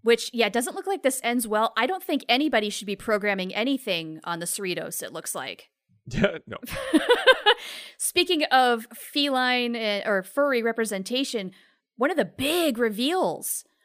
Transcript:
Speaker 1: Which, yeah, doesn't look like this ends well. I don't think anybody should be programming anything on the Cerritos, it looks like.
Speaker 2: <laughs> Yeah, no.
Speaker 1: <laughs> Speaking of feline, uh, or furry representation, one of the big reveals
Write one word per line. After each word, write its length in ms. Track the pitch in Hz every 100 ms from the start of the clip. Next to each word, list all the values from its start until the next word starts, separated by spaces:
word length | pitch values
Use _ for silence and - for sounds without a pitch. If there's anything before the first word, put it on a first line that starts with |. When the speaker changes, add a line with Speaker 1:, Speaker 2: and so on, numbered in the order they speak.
Speaker 1:
Which, 260 | 220 233 -
yeah, 160 | 233 214
doesn't 260 | 226 233 381
look 100 | 381
like 160 | 392
this 180 | 269 -
ends 240 | 233 240 233
well. 240 | 214 220 -
I 100 | 254
don't 160 | 381
think 220 | - 302 -
anybody 420 | 247 302 240 208
should 160 | - 202
be 80 | 196
programming 580 | - 214 208 196 185 196
anything 640 | 240 269 226 175 160 156 160
on 140 | 170
the 60 | 170
Cerritos, 560 | - 196 175 165 -
it 120 | -
looks 200 | 160 -
like. 360 | 175 131 90 -
Speaker 2:
<laughs> 60 | _ _ _ -
Yeah, 320 | 117 202 151 -
no. 100 | 110 - - -
Speaker 1:
<laughs> 80 | 320 - 480 - 508 - 427 - - - -
Speaking 460 | - - - 339 294
of 420 | 262 254 233 226
feline, 840 | - - 294 285 262 254 247 240 233
uh, 260 | 220 202 -
or 180 | 202
furry 400 | 185 - 285 254
representation, 880 | 226 226 220 202 190 247 277 233 190 - _ _ _ -
one 140 | 269
of 60 | 349
the 80 | 180
big 520 | - 269 349 330 226
reveals 880 | 233 202 254 370 233 151 - - - _